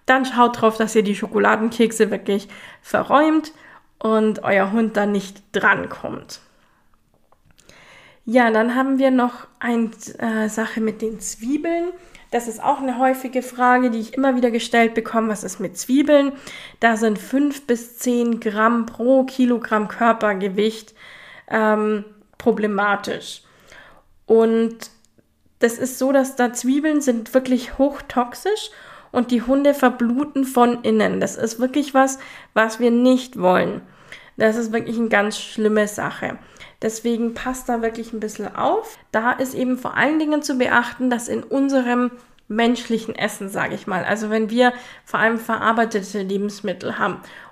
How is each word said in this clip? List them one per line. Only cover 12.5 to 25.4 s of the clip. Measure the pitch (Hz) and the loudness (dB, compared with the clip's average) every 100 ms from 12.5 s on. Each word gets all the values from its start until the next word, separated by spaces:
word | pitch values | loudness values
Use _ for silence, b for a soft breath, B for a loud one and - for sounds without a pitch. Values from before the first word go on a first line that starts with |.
| 220 | -4
auch | - 285 | -2 0
eine | 269 240 | -2 0
häufige | 262 262 254 254 | 0 0 -2 -6
Frage, | 254 - 247 247 254 | -6 0 4 4 2
die | 226 | -2
ich | 214 | -6
immer | - 269 254 | 0 2 2
wieder | 240 | 2
gestellt | 226 226 233 226 | 0 0 2 4
bekomme. | 226 220 226 226 | 2 -4 -2 -2
Was | 196 | -2
ist | 185 - | -8 -8
mit | 190 - | -8 -8
Zwiebeln? | - 269 302 294 277 277 B B B B | 0 2 6 4 4 -4 B B B B
Da | 233 220 | 2 4
sind | 226 196 | 2 0
fünf | - 262 285 277 - | -2 0 0 -2 -2
bis | 233 - - | -2 -4 -8
zehn | 247 240 240 226 | -2 0 0 0
Gramm | 226 202 220 233 233 | -2 2 2 2 -2
pro | - 240 269 | -2 2 4
Kilogramm | 262 - 247 240 233 214 208 | 2 2 2 2 0 -2 -2
Körpergewicht, | - 233 226 214 190 202 190 214 220 - - B B B B B | 0 2 2 0 0 -2 0 0 -2 -12 -20 B B B B B
ähm, | 220 220 214 214 208 208 - _ - | 0 2 2 0 -2 -6 -18 _ -4
problematisch. | 247 220 208 202 208 202 - - - - B B B B B B B _ - | 0 0 0 0 0 0 -4 -8 -10 -18 B B B B B B B _ 2
Und | 226 226 226 226 226 - _ _ _ _ _ | 4 4 4 0 -4 -16 _ _ _ _ _